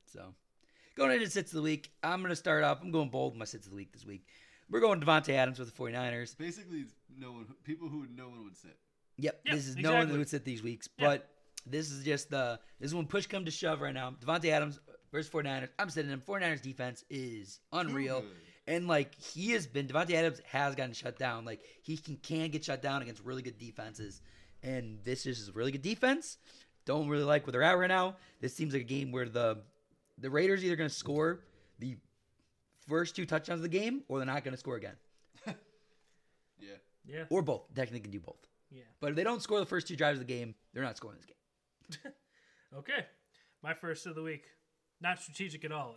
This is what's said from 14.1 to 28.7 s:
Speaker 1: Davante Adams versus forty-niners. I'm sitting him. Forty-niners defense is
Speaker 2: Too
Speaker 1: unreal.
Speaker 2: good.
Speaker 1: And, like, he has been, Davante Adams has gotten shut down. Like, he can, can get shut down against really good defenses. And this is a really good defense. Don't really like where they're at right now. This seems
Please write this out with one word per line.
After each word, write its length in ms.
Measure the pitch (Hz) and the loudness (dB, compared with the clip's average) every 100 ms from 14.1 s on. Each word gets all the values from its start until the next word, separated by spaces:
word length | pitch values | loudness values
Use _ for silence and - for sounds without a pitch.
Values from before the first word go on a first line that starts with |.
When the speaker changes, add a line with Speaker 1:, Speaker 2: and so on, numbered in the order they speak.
| 127 | -6
Speaker 1:
Davante 280 | 123 165 165 | 0 2 4
Adams 280 | 151 151 143 - - _ | 4 2 -4 -14 -20 _
versus 200 | 151 151 | -6 -2
forty-niners. 400 | 160 143 135 131 - | -2 0 -2 -4 -4
I'm 100 | 196 | -2
sitting 220 | 156 143 | 0 -2
him. 100 | 135 | -2
Forty-niners 400 | 131 196 175 147 | -4 -2 0 0
defense 420 | 131 127 123 120 - | -4 -6 -6 -6 -10
is 520 | 139 127 110 101 - _ | -8 -6 -8 -12 -18 _
Speaker 2:
Too 60 | 170 | -4
Speaker 1:
unreal. 420 | 160 139 135 131 | -2 0 0 -2
Speaker 2:
good. 100 | 104 90 - - - | -4 -10 -20 -12 -2
Speaker 1:
And, 200 | 170 175 | 0 4
like, 260 | 151 135 | 2 2
he 380 | - - 156 208 | -6 -12 -4 0
has 140 | 226 143 | 0 0
been, 200 | 139 135 | -4 0
Davante 240 | 143 170 | 0 2
Adams 300 | 165 165 165 - | 4 4 0 -4
has 240 | 135 143 | 0 0
gotten 180 | 135 127 | 0 -4
shut 260 | 113 123 - | -4 -8 -2
down. 280 | 127 113 113 | -2 -2 -6
Like, 160 | 107 - - | -10 -12 -14
he 160 | - 156 | -6 -6
can, 200 | - 143 | -6 -10
can 340 | - 160 160 | -4 -2 -2
get 120 | 151 | -2
shut 180 | 151 131 | -4 -2
down 180 | 139 139 | -2 -2
against 240 | 120 104 | -4 -8
really 160 | 110 127 | -8 -6
good 160 | 123 107 | -6 -10
defenses. 640 | 117 113 110 107 104 98 - - - - | -12 -12 -12 -10 -10 -12 -20 -20 -20 -12
And 360 | 131 131 117 104 | -6 -4 -4 -6
this 220 | 107 127 | -4 -2
is 240 | 135 120 101 | -2 -6 -6
a 40 | |
really 200 | 101 131 | -2 0
good 80 | 135 | 0
defense. 560 | 160 220 254 277 - - - - - _ | -2 2 4 4 0 -12 -18 -20 -20 _
Don't 240 | - 147 147 | 0 2 2
really 160 | 147 | 4
like 220 | 143 147 143 | 6 4 4
where 60 | |
they're 100 | 123 | 4
at 160 | 156 180 | 6 6
right 80 | 185 | 6
now. 280 | 185 185 190 - - | 4 2 -2 -14 -6
This 120 | 127 | -4
seems 200 | - 156 | -2 0